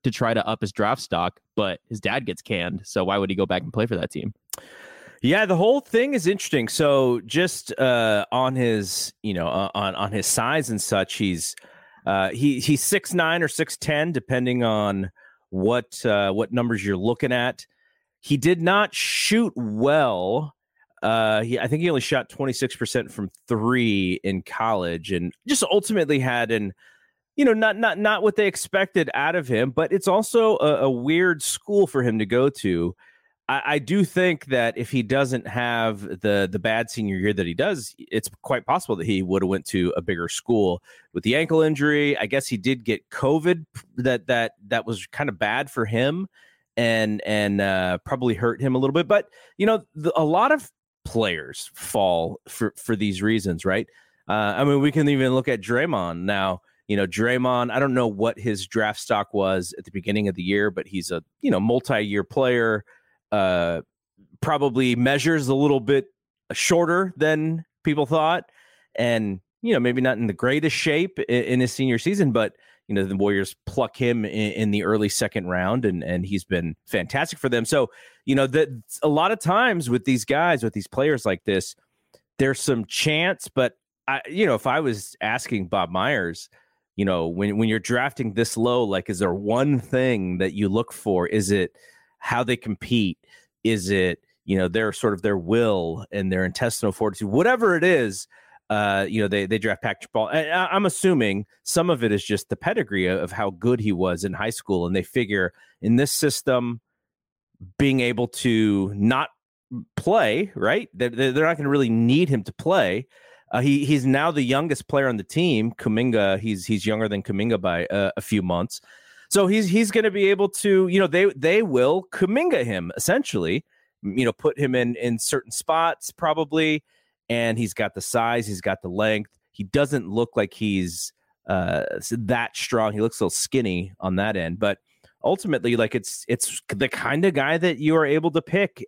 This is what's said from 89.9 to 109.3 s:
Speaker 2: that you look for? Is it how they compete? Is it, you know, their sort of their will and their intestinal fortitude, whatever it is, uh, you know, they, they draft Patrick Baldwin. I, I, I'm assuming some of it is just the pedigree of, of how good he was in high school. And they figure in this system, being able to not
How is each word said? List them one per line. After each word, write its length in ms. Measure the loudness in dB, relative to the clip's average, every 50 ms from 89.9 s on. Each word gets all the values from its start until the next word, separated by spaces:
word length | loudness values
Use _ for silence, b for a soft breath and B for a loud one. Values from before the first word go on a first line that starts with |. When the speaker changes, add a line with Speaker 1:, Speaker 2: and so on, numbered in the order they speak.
| 0 0 2 2 0 0 -2 -4 -2 -2
Speaker 2:
that 160 | -2 -2 0
you 160 | 0 0 0
look 240 | 0 0 -2 -2 -8
for? 340 | -6 -2 0 0 0 0 0
Is 240 | 0 0 0 2
it 240 | 2 0 0 -2 -4 b b b b b b b b b
how 240 | -8 -4 -2 -2 0
they 120 | -2 -4
compete? 640 | -4 -4 -6 -8 -8 -4 0 0 2 2 0 -2 -6 b b b b b b b _ -2
Is 260 | 0 0 0 0 0
it, 300 | 0 2 2 2 0 -4 _ _ _ _ _
you 120 | -2 0 0
know, 120 | 0 0
their 240 | 0 0 -2 -2 -2
sort 200 | -2 -2 -2 0
of 100 | 0 0
their 140 | 0 -2 -2
will 680 | 0 0 2 2 2 2 0 0 -2 -4 -6 -8 -10 -8
and 200 | -6 -4 -2 -2
their 140 | 0 0 -2
intestinal 480 | -2 -2 -2 -4 -4 -2 -2 -2 -2 -2
fortitude, 340 | 0 -2 -2 -2 -4 -4 -2
whatever 480 | 0 2 4 2 2 2 2 2 2
it 80 | 2 4
is, 440 | 4 4 4 2 0 -4 -8 -12 b b b b b b b b -4
uh, 360 | -2 0 0 0 0 0 0 0
you 120 | 0 -2
know, 60 | 0 0
they, 180 | 0 0 0
they 120 | 0 -2 -2
draft 240 | 0 -2 -4 -2
Patrick 300 | -4 -6 -6 -6 -10 -6
Baldwin. 360 | -4 -2 -2 0 0 -2 -2 0
I, 20 |
I, 260 | -2 -2 -2 0 0
I'm 100 | 0 0
assuming 600 | 0 0 0 2 2 4 4 2 2 0 -2 -6 -8 _ _ _
some 260 | -2 0 0 2 2
of 140 | 2 2 2
it 80 | 2
is 120 | 2 0 0
just 260 | -2 -4 -4 -2 -6
the 60 | -8
pedigree 520 | -4 -2 -2 -2 -2 -2 -2 -2 0 0 0
of, 120 | 0 -2
of 120 | -2 -4
how 180 | -4 -4 -4 -4
good 280 | -4 -2 0 0 0 2
he 120 | 0 0
was 320 | 0 0 0 0 0 -2 -4
in 100 | -6 -4
high 160 | -4 -4 -4
school. 360 | -6 -6 -4 -2 -2 0 0
And 100 | 0 -2
they 80 | -2 -2
figure 500 | -2 -2 -4 -2 0 0 0 0 -2 b b b b b b
in 140 | 0 2 4
this 160 | 4 2 2
system, 720 | 0 0 0 0 0 0 0 0 0 0 0 -2 -6 -8 -12 _ _ _ _ _ _ _ _ _ _ _ _ _ _ _ -20 -14 -2 0
being 220 | 2 2 2 2
able 280 | 2 0 0 0 -2 -4
to 640 | -4 -2 0 2 2 4 4 4 2 2 0 -2 -2
not 340 | 0 2 2 4 2 0 -4